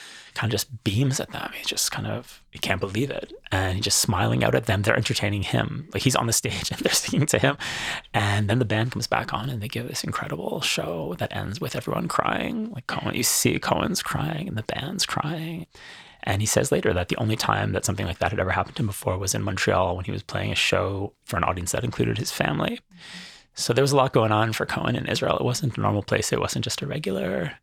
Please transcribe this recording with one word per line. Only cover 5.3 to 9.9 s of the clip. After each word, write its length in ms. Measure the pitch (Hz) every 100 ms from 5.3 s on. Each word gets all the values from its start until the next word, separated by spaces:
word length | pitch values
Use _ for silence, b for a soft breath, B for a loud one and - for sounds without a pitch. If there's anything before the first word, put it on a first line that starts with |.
| 101
him. 440 | 98 120 107 - 151
Like, 100 | 98
he's 140 | 131 -
on 100 | 117
the 60 |
stage 360 | - - 95 -
<laughs> 0 |
and 80 | -
they're 100 | -
singing 360 | - - - 151
to 120 | -
him. 160 | 139 143 B B B B B
And 360 | - 104 101 104
then 100 | 120
the 60 | 107
band 260 | 107 123
comes 160 | 113 117
back 260 | - 127
on 160 | - 127
and 120 | 120
they 80 | 101
give 180 | 117
this 160 | 123